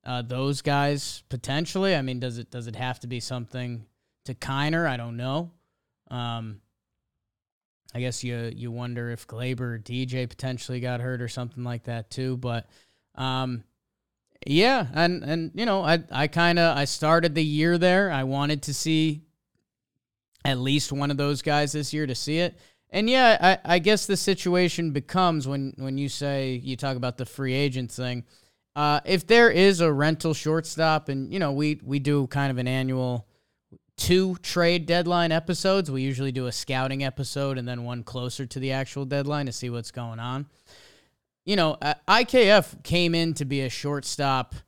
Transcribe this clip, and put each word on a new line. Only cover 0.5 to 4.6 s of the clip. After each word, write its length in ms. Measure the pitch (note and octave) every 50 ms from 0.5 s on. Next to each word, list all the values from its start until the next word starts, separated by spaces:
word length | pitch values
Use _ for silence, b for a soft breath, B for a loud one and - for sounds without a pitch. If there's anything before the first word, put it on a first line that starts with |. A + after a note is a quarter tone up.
| C#3+ C3+
guys 640 | - D3 C#3+ C#3+ C#3+ C#3+ C#3+ C#3+ - - - - _ _
potentially. 680 | C3 A#2+ - - C#3 D3+ E3+ - - F#3+ F#3+ G3 F3+
I 60 | D3+
mean, 180 | C3 C3 B2+ B2
does 180 | B2+ B2+ A#2
it, 120 | A#2+ A2+ _
does 180 | - B2 A2+
it 80 | A#2 G#2+
have 240 | G#2 B2+ B2+ B2+ -
to 60 | -
be 120 | B2 B2+ A#2+
something 680 | - - B2+ B2 A#2 - - B2+ B2 B2 A#2+ A2+ G#2+ _ _ _ _ _ _ _ _
to 80 | - B2
Kiner? 540 | _ - - C3+ C#3